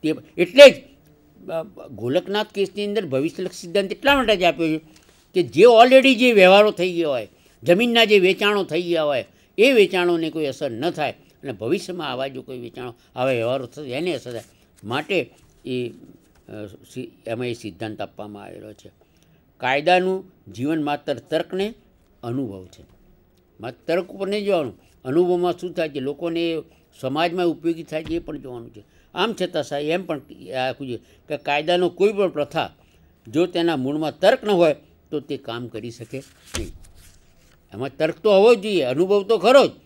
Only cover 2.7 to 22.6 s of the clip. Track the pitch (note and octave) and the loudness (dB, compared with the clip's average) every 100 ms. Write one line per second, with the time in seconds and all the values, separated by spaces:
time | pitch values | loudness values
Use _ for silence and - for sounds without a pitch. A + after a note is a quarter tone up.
2.7 | G3+ G#3 G#3 F3+ C3 D#3 D3+ F#3 - F3 | -4 -4 -4 -2 -2 -2 -6 -10 -10 -6
3.7 | E3+ G3 - C4+ C#4+ A3+ G#3 F3 E3 D#3+ | -4 -4 -4 0 0 2 2 2 0 -2
4.7 | D#3 - _ _ _ _ F#3 D3+ A#2+ A3+ | -4 -8 _ _ _ _ -4 -2 6 8
5.7 | A3+ B3 C4 C4 A#3 B3 G#3+ F#3 G3 G#3+ | 10 10 8 6 4 4 6 8 8 6
6.7 | F3 F3+ E3+ D#3+ B2+ G#2 _ _ _ A#2+ | 2 -4 -2 -4 -4 -8 _ _ _ 0
7.7 | F3 A#3+ A#3 A3 G#3 F3+ F3 G#3 G#3 F3+ | 2 4 2 4 4 4 0 0 -2 -2
8.7 | D#3+ F3 E3 D3+ C3+ - _ _ - A#3+ | -6 -2 -2 0 -2 -6 _ _ 2 4
9.7 | B3+ F#3 F#3+ F3 E3+ D#3+ D#3+ D3+ B2 C#3+ | 6 2 2 0 0 -2 -4 -6 -6 -8
10.7 | A2+ D#3 D#3+ C#3+ - _ _ C#3+ G2+ A2 | -4 -6 -4 -6 -8 _ _ -14 -10 -4
11.7 | F#3+ G3 F3+ D3+ B2+ C3+ C3 B2+ B2+ A#2+ | -4 -6 -12 -10 -8 -8 -10 -16 -16 -16
12.7 | - B2 A#2+ _ - C3 B2 A2+ C3+ B2 | -14 -16 -18 _ -4 -2 -2 -2 -4 -6
13.7 | - D3 B2 F3 C#3+ B2 A#2 - _ _ | -14 -12 -6 -6 -6 -8 -14 -16 _ _
14.7 | _ G2+ C3 D#3 F#3+ B2 _ _ _ - | _ -8 -8 -4 -6 -6 _ _ _ -10
15.7 | B2+ A#2+ - - - _ _ - G#2+ G#2 | -8 -8 -12 -20 -20 _ _ -20 -16 -16
16.7 | - _ - - _ - A2+ B2 A#2 A2 | -18 _ -16 -16 _ -10 -8 -8 -8 -12
17.7 | F2 A2 G#2+ G2 - G#2 G#2 G2 F2+ G#2 | -12 -12 -10 -14 -14 -18 -16 -20 -20 -20
18.7 | G#2 F#2+ _ _ _ _ _ _ _ B2 | -20 -20 _ _ _ _ _ _ _ -2
19.7 | C#3 D3+ F3+ F#3 F#3+ F#3 _ - F#2+ C3+ | 0 4 2 2 -4 -8 _ -20 -8 -4
20.7 | D#3+ D3 C#3+ - B2+ - D#3 E3+ F#3 G3+ | -4 -4 -6 -6 -8 -4 -6 -4 -6 -6
21.7 | A#3+ _ _ _ _ A#2+ B2 B2+ G2 | -8 _ _ _ _ -10 -8 -8 -12